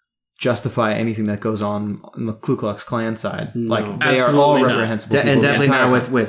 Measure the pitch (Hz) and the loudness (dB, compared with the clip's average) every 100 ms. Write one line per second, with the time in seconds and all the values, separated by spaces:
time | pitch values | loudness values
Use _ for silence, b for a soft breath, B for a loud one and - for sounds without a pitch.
0 | _ _ _ - 127 113 120 127 110 107 | _ _ _ -6 -2 -2 -2 -2 -2 -2
1 | 113 110 107 104 110 107 104 104 104 98 | -2 -2 -4 -4 -4 -4 -4 -4 -6 -8
2 | - - 113 107 - 127 107 101 - 117 | -12 -8 -8 -6 -4 -4 -4 -6 -6 -6
3 | 113 110 101 95 - 120 113 110 104 - | -4 -2 -4 -6 -8 -6 -2 -2 -2 -2
4 | 151 131 127 143 147 143 127 117 113 110 | 0 2 4 4 6 4 4 2 0 -2
5 | - 139 139 139 143 143 139 131 127 123 | 0 2 2 4 2 2 2 4 4 2
6 | 123 127 | 2 0